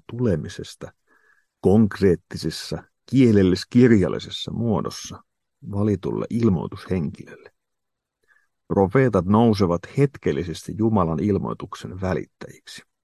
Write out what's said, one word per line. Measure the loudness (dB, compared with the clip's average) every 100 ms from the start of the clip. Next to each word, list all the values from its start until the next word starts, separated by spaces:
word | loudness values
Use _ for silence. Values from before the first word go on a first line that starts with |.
| -8
tulemisesta | -4 -2 -2 -4 -12 -16 -16 -20 -20 _ _ _ _ _ _
konkreettisessa | 4 4 4 2 2 2 _ -10 -8 -8 -10 -12 -12 _ _
kielellis-kirjallisessa | 2 4 6 4 2 2 4 6 6 2 -2 -8 -12 -10
muodossa | -6 -2 -2 -4 -10 -14 -16 _ _ _ _ -10
valitulle | -4 -2 -2 -4 -6 -6
ilmoitushenkilölle. | 0 0 0 -4 -12 -6 -4 -4 -8 -18 -20 -20 _ _ _ _ _ _ _ _ _ _ _ -4
Profeetat | 0 2 2 2 2
nousevat | 2 4 4 4 0 -2 -4 -2
hetkellisesti | -2 -2 -4 -4 -6 -10 -10 -2
Jumalan | 0 2 0 0
ilmoituksen | 0 -2 -4 -8 -12 -14 -14 -8
välittäjiksi. | -4 -4 -6 -16 -20 -20 -20 -20 -20 _